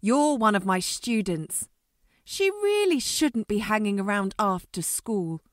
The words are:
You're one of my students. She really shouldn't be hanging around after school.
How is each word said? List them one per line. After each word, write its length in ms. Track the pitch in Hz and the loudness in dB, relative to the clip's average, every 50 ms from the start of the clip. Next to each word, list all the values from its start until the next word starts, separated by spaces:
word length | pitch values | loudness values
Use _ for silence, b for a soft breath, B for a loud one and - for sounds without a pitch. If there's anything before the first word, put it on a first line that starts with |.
You're 360 | - 196 233 277 294 302 294 | 2 2 2 4 4 2 2
one 180 | 262 220 220 208 | 4 4 4 4
of 100 | 202 190 | 4 2
my 140 | 190 185 180 | 0 0 0
students. 880 | 180 - - - - - 240 220 208 180 175 160 160 - - - - - _ _ _ _ _ _ _ _ _ _ _ | 0 -4 -6 -6 -4 -2 0 0 0 0 -2 -4 -4 -6 -8 -8 -8 -10 _ _ _ _ _ _ _ _ _ _ _
She 260 | - - - 392 392 | -14 -4 0 0 0
really 520 | 392 415 415 403 415 415 415 392 349 277 | 0 0 0 0 2 2 2 2 2 0
shouldn't 480 | 220 - - - 320 302 240 226 220 _ | 0 -2 -2 2 0 2 2 0 -4 _
be 80 | 208 | -2
hanging 420 | 208 220 190 214 214 214 208 202 196 | -2 0 0 0 0 2 0 0 -2
around 340 | 196 196 202 208 196 196 190 - | -2 0 0 0 0 -2 -2 -2
after 420 | 220 202 190 180 - - _ - | 0 0 0 -2 -4 -10 _ -6
school. 600 | 165 - - - - - 226 202 180 165 165 160 _ _ | -6 -4 -4 -6 -4 -2 -2 -2 -2 -2 -6 -8 _ _